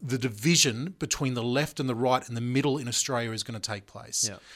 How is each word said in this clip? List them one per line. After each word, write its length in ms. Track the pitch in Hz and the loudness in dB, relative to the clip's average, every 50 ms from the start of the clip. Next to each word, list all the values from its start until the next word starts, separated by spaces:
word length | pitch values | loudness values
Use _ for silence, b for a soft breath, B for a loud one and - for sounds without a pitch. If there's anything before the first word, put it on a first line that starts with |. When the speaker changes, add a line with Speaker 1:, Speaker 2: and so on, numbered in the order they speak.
Speaker 1:
the 160 | 190 127 127 | -4 -2 -2
division 760 | 123 120 127 104 104 113 165 175 151 - 135 107 117 139 190 190 - | 0 0 -2 -2 0 4 4 6 6 6 4 2 0 -4 -6 -6 -6
between 340 | 156 143 - - 143 131 127 | -4 -4 -2 0 0 -2 0
the 100 | 120 113 | 0 0
left 360 | 120 123 139 151 - - - | 0 2 2 0 0 -2 -4
and 100 | 143 131 | -2 -2
the 60 | 123 | 0
right 320 | 113 127 127 127 127 127 | 2 4 4 4 2 2
and 100 | - 120 | -2 -6
the 40 | 117 | -4
middle 360 | 120 123 123 135 143 147 131 | -2 2 2 2 4 4 2
in 100 | 151 117 | 0 -2
Australia 440 | 120 117 - - - 131 120 117 113 | -2 -2 0 0 0 0 0 0 -2
is 120 | 113 107 - | -4 -6 -6
gonna 160 | - 113 107 | -6 -8 -6
take 280 | - - 107 101 101 | -6 -6 -6 -6 -8
place. 400 | - - 101 - 110 - - - 107 | -12 -18 -16 -14 -6 -2 -2 -2 -2
Speaker 2:
Yeah. 80 | 95 - B B B | -4 -8 B B B